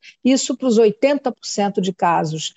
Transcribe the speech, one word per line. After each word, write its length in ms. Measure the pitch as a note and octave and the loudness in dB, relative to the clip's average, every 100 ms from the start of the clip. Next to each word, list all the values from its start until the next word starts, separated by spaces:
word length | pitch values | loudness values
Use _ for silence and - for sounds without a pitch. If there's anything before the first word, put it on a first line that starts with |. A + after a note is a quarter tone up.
| - - | -20 -4
Isso 320 | B3 C4 - C4 | 0 0 0 -4
pros 220 | B3+ A3 | 0 4
oitenta 520 | A3+ G3+ C4+ C#4+ C4 | 4 2 0 0 -4
por 140 | A#3 | -8
cento 380 | - - G3+ G3+ | -8 -4 -2 -2
de 100 | F#3+ | -4
casos 640 | F3+ F3 E3 E3 D#3 - | -2 0 0 -2 -6 -10